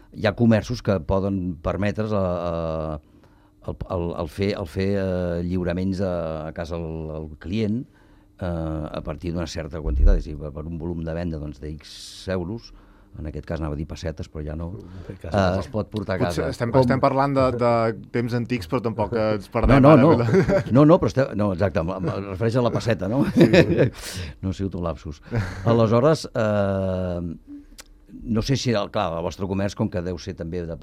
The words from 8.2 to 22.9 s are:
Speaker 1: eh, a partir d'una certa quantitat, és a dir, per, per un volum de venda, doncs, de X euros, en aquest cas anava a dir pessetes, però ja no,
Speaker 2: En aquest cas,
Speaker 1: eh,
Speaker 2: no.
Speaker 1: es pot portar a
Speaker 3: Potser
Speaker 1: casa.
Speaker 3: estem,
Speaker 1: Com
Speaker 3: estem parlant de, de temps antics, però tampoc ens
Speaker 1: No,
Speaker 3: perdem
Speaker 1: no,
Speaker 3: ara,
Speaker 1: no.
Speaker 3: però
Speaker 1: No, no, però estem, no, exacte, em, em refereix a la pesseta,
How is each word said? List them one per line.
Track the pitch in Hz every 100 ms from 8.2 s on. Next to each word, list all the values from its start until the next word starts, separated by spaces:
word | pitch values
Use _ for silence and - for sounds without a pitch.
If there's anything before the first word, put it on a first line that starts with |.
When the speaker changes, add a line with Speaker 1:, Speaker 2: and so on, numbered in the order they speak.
| _ _
Speaker 1:
eh, | 92 85 80 78 76
a | 80
partir | 80 78 87
d'una | 85 85
certa | - 78 80
quantitat, | 76 64 - -
és | -
a |
dir, | 76
per, | 76
per | 71 78
un | 85
volum | 82 85
de | 82
venda, | 82 87 78
doncs, | 73 71
de | 76 76
X | - - - - -
euros, | 92 87 117 - - - - - -
en | 76
aquest | 73 -
cas | 82
anava | 78 73
a |
dir | 80
pessetes, | 78 82 80 -
però | 80
ja | 76 78
no, | 85
Speaker 2:
En | 104 90 92
aquest | 87 95
cas, | 92 101
Speaker 1:
eh, | 95 92
Speaker 2:
no. |
Speaker 1:
es | 90
pot | 107 101
portar | 110 98 95
a |
Speaker 3:
Potser | 87 82 160
Speaker 1:
casa. |
Speaker 3:
estem, | 127 120
Speaker 1:
Com | 131
Speaker 3:
estem | 123 135
parlant | 139 135 139 135
de, | 131 123
de | 120 117 113 98 -
temps | 123 117
antics, | 120 117 123 -
però | 127
tampoc | 110 101 104
ens | 117 107 107 95
Speaker 1:
No, |
Speaker 3:
perdem | 120 110 135
Speaker 1:
no, | 135
Speaker 3:
ara, | 160
Speaker 1:
no. | 143 143
Speaker 3:
però | 117 180 160 196 -
Speaker 1:
No, | 120 151
no, | 180
però | 123
estem, | 127 135 101
no, | 104
exacte, | 87 98 90
em, | 82
em | 95 92 101 98
refereix | 92 117 120
a |
la | 117
pesseta, | 110 113